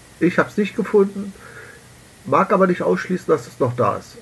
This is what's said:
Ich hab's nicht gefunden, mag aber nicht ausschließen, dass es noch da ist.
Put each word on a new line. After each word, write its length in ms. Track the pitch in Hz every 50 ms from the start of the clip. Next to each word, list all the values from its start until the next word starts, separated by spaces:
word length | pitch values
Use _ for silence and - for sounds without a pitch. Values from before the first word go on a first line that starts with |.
| - - - -
Ich 180 | - 175 - -
hab's 180 | 156 - -
nicht 200 | - 208 196 -
gefunden, 560 | - 196 - - 208 196 202 - 202 202 196 190 - - - - - - - - - - - - - - - - - -
mag 280 | - 135 156 190 190 220
aber 140 | 180 190
nicht 160 | 185 175 - 147
ausschließen, 440 | 165 185 180 - - 185 170 -
dass 220 | - 160 143 - -
es 100 | - -
noch 160 | 143 120 123
da 200 | 120 117 101 98
ist. 200 | 95 - - - -